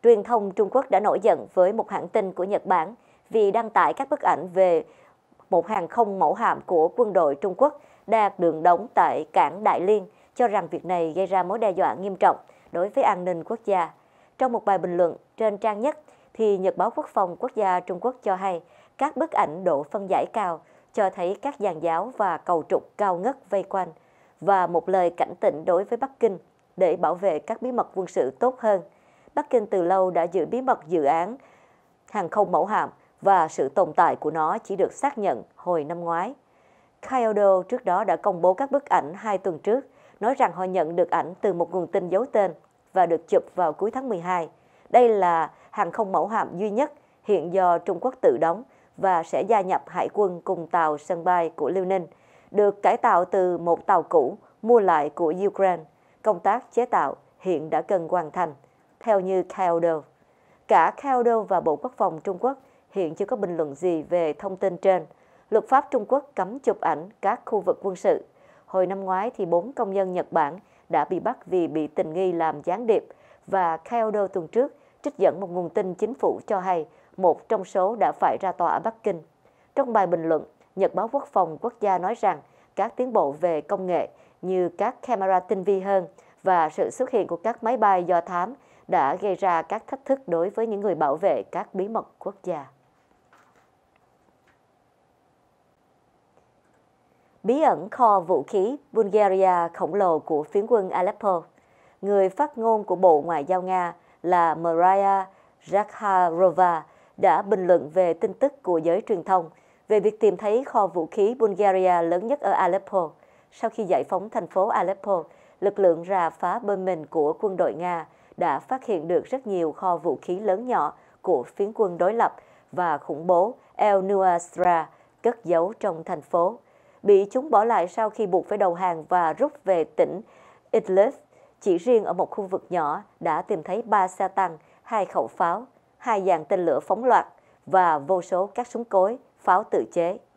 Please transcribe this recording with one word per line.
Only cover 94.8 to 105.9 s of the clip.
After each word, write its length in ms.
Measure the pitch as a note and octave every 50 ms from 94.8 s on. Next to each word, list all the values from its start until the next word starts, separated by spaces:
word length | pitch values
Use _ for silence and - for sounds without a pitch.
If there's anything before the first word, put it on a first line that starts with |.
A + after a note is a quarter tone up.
| _ _ _ _ _ _ _ _ _ _ _ _ _ _ _ _ _ _ _ _ _ _ _ _ _ _ _ _ _ _ _ _ _ _ _ _ _ _ _ _ _ _ _ _ _ _ _ _ _ _ _ _ -
Bí 180 | G3 B3 D4
ẩn 280 | D#4+ C4+ F#3 D3 E3 G#3+
kho 300 | - - B3+ A3+ G3+ F#3+
vũ 240 | E3+ D#3+ F#3 C#3 C#3+
khí 280 | - - G3+ F#3 A3 C#4 D4 _ _
Bulgaria 760 | - G#3+ A3 G3+ F#3 G#3+ G#3 G3 F#3 F#3+ F#3+ F#3 F3+ F3 E3+ E3 E3
khổng 200 | - F#3 D3+ E3
lồ 260 | G#3 G3 F3+ D#3+ D3+
của 240 | - - D#3+ D3 D3+
phiến 220 | - - G3+ G3+
quân 220 | A3+ B3 A3 F#3+ F#3
Aleppo. 520 | - F3+ F3+ F#3+ G#3 G3+ - G3+ F#3 E3+ D#3+ _ _ _ _ _ _ _ _ _ _ _
Người 280 | - G3 G3+ G3 F#3+ F#3+
phát 280 | F#3 - D4 D4 -
ngôn 260 | A#3+ A3+ A3+ A3 G#3+ G#3
của 120 | - F#3
Bộ 260 | F3 F#3+ F3+ E3+ - -
Ngoại 180 | E3+ E3+ D3 C#3+
giao 180 | - F#3 F#3
Nga 340 | F3+ F#3 F#3 F#3 F3 E3+ E3+ _ _ _ _ _ -
là 320 | E3+ F3+ F3 E3+ E3+ D#3
Maria 680 | E3 E3 E3+ E3 E3 F3 F#3 F#3+ G3 G3 G3 G3 G3 F#3+ F#3+ _ _ _ _ _ _ _
Zakharova 1160 | D#3+ D#3+ G3 G#3 G#3